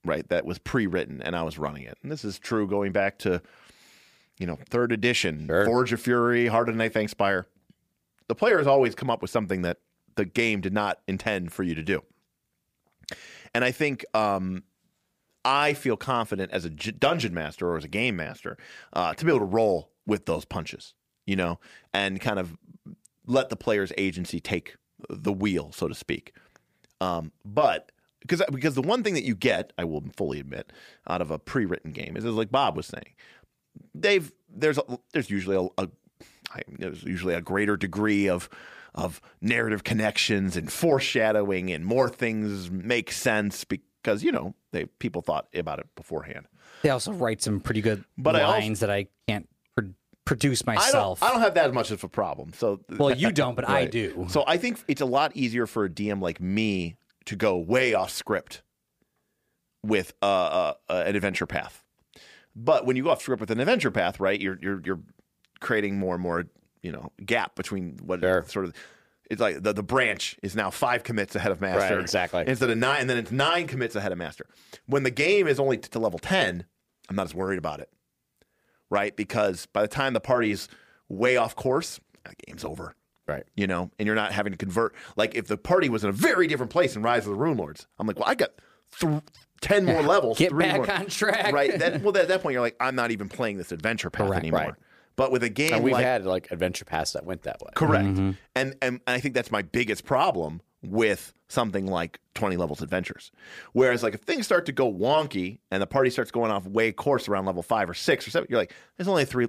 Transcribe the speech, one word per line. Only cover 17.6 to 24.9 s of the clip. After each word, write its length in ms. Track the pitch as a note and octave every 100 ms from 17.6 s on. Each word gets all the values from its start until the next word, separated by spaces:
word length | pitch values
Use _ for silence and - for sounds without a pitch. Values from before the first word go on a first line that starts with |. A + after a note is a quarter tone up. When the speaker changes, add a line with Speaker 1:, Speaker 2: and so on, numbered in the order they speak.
| F2
Speaker 1:
or 80 | E2
as 80 |
a 40 | D2
game 280 | G2+ B2 F#2+
master, 400 | D#2 - - - - - -
uh, 180 | - F2
to 100 | D#2
be 60 | D#3+
able 100 | C3+
to 40 |
roll 460 | G2+ G#2+ A2 F2 - _ -
with 180 | G#2 -
those 180 | E2 -
punches, 480 | F#2+ E2 - - _ _ _ -
you 100 | G2
know, 240 | F2 E2+ - - _
and 280 | G2 G2 F#2+
kind 180 | A#2 G2+
of 180 | F2+ D#2+ _ - - - _ _ -
let 240 | B2+ -
the 60 | G#2
player's 360 | - G#2 F#2+ -
agency 420 | F#2+ E2+ F2 F2
take 360 | - F#2 - - _